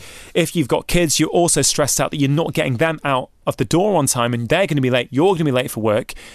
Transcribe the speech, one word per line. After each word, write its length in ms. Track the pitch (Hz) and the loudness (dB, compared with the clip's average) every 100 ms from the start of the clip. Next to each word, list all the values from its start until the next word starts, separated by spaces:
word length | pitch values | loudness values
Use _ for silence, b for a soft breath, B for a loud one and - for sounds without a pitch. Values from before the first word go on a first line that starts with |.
| B B B | B B B
If 220 | - 165 175 | -2 0 0
you've 120 | 127 | 0
got 200 | 160 - | -2 0
kids, 320 | 175 165 - | 0 2 0
you're 100 | 156 | 0
also 320 | 180 170 - | 2 2 2
stressed 400 | 135 - 147 - | 0 0 0 0
out 80 | 139 | -2
that 80 | 156 | 0
you're 100 | 135 | 0
not 240 | 143 165 | 0 0
getting 240 | - 151 117 | -2 -2 0
them 220 | 160 156 | -2 -2
out 260 | 143 131 - _ - | -2 -2 -4 _ -6
of 120 | - | -4
the 80 | 139 | 0
door 300 | 165 208 180 | 2 2 2
on 120 | 135 | 0
time 260 | 127 120 | 0 -2
and 160 | 120 117 | -2 0
they're 160 | 165 196 | 0 2
gonna 140 | 147 | 0
be 80 | 131 | 2
late, 200 | 123 120 | 0 0
you're 220 | 127 185 175 | 2 2 2
gonna 100 | 156 | 2
be 60 | |
late 180 | 127 139 | 0 -2
for 120 | - | -2
work. 320 | 110 107 131 - B | 0 0 -2 -12 B